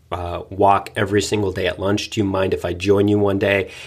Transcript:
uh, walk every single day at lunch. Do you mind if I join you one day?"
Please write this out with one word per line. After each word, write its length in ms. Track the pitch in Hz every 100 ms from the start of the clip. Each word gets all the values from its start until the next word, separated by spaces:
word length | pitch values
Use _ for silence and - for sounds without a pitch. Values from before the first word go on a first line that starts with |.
| -
uh, 300 | 90 87 85 -
walk 420 | 98 98 98 - 110
every 260 | 98 104
single 300 | 95 107 95
day 160 | 92 90
at 120 | 87
lunch. 300 | 95 104 -
Do 100 | 107
you 60 | 98
mind 280 | 95 95 92
if 100 | 90
I 80 |
join 340 | 87 95 101 101
you 100 | 104
one 220 | 101 98
day?" 300 | 101 98 95 -